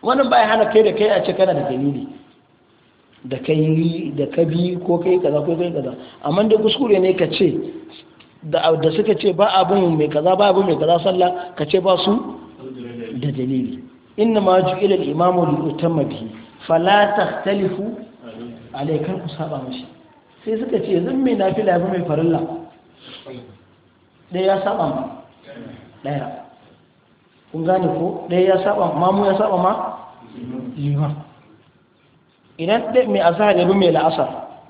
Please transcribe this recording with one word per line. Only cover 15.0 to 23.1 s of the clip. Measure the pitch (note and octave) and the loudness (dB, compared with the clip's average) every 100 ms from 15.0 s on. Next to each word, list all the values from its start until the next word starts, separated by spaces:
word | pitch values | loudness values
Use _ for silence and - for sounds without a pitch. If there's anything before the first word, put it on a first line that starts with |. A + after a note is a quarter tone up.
| C#3 D3+ F3 F3+ D#3+ | 0 0 2 2 0
li | D3 D#3 | 0 -2
yutamma | - E3+ D#3+ | -2 -2 0
bihi, | C3+ - - - - - - | -2 -6 -12 -14 -20 -20 0
fala | E3 F3 G#3 G3+ G#3 | 0 4 4 4 2
takhtalifu | F3 - G3 G3 F#3 F3+ G#3+ A#3+ - - - A2+ A#2+ - - | -2 -4 -4 -2 -2 -4 -8 -10 -16 -20 -20 -16 -16 -18 -18
alayhi", | B2+ D3 D3+ | -8 -4 -4
kar | D#3+ F3+ | -4 -6
ku | D#3 | -8
saba | - D3+ D3 C3 | -10 -8 -8 -8
mashi. | B2+ - - - _ _ _ - | -12 -14 -20 -20 _ _ _ -6
Sai | A3 | -6
suka | C4 G#3+ | -2 -4
ce, | - F3+ | 0 -2
"Zan | F#3+ C4 | 0 0
mai | C4 G#3+ | 0 2
nafila | F#3+ F#3 G3 F3 | 0 0 0 2
bi | F3+ F#3+ | 0 -2
mai | E3 | -2
farilla?" | D3+ E3 E3 - - - - _ _ - | 0 2 0 -2 -8 -14 -20 _ _ -20